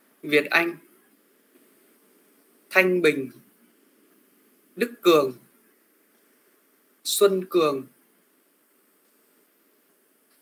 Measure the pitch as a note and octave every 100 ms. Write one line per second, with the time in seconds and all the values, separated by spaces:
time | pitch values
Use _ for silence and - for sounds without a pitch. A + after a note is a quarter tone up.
0 | _ _ D#3 D3 D3 E3 E3+ - _ _
1 | _ _ _ _ _ _ _ _ _ _
2 | _ _ _ _ _ _ _ F#3+ F#3 F3+
3 | D#3+ C#3 B2+ - _ _ _ _ _ _
4 | _ _ _ _ _ _ _ F3+ A#3+ -
5 | F3+ D#3 C3+ B2+ _ _ _ _ _ _
6 | _ _ _ _ _ _ _ _ _ _
7 | - - G3+ F#3 F3+ F3+ D3+ C3+ C3 _
8 | _ _ _ _ _ _ _ _ _ _
9 | _ _ _ _ _ _ _ _ _ _
10 | _ _ _ _